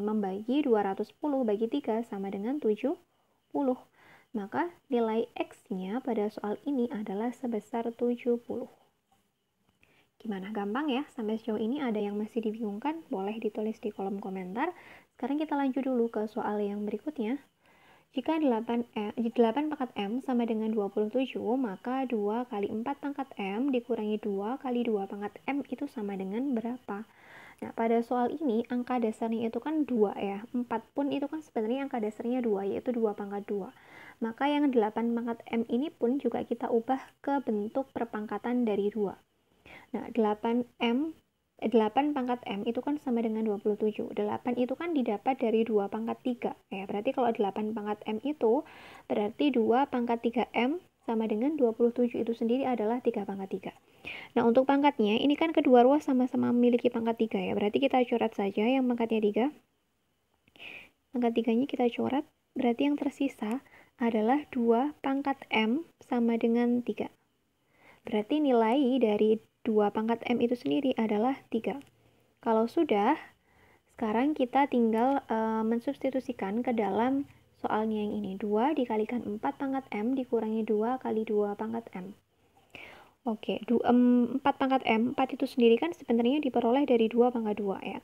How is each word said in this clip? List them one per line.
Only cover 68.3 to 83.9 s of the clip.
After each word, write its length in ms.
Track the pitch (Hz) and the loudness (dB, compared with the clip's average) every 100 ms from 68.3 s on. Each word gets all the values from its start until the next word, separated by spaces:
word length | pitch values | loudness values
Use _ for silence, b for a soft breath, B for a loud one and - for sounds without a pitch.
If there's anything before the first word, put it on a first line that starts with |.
| 294 | 0
nilai 580 | 294 240 220 262 254 269 | 4 4 4 4 4 4
dari 400 | 233 208 214 220 - _ | 2 4 4 2 -2 _
dua 240 | - 214 208 | 0 2 2
pangkat 300 | 208 220 233 - | 0 -2 -2 0
M 100 | 240 | 0
itu 80 | 240 | 0
sendiri 380 | 247 277 285 277 254 | 0 0 0 0 0
adalah 400 | 220 208 240 269 - | 0 2 2 -2 -4
tiga. 320 | 226 214 269 - b b b b b | -4 -4 -8 -12 b b b b b
Kalau 240 | - 220 233 | 0 2 2
sudah, 480 | - 320 208 208 311 - _ b b b b _ - | 2 2 4 4 2 -2 _ b b b b _ -6
sekarang 400 | 220 220 277 311 | -2 2 2 2
kita 320 | 247 262 269 | 2 2 2
tinggal, 560 | 247 226 220 247 277 - | 4 4 4 2 2 0
eh, 360 | 226 220 220 | -2 0 0
mensubstitusikan 960 | 220 233 254 269 269 262 247 240 190 214 | 0 0 -2 -4 -2 -2 -4 -6 -4 -2
ke 160 | 247 233 | 0 0
dalam 480 | 196 196 247 269 277 B B _ | 0 2 2 0 -2 B B _
soalnya 480 | - 214 220 214 | -4 -2 0 -2
yang 160 | 208 208 | -2 -4
ini. 160 | 202 190 | -6 -6
Dua 400 | 208 208 247 302 | 0 2 2 2
dikalikan 480 | 247 214 214 240 | 0 0 -2 -2
empat 320 | 208 208 - - | -4 -6 -6 -4
pangkat 320 | 269 269 262 | -4 -4 -4
M 240 | 202 220 | -4 -2
dikurangi 500 | 269 247 233 220 220 | -2 0 -2 0 -2
dua 380 | 220 214 220 254 | 0 0 0 -2
kali 240 | 247 220 | -2 -2
dua 320 | 220 208 208 202 | 0 0 0 -2
pangkat 320 | 220 233 233 190 | -6 -6 -8 -12
M. 160 | 185 208 _ _ _ _ _ B B B B B | -12 -16 _ _ _ _ _ B B B B B
Oke, 340 | - 214 - 190 | -6 -6 -4 -6
du-, 180 | - 240 | 0 0
em, 560 | - | 4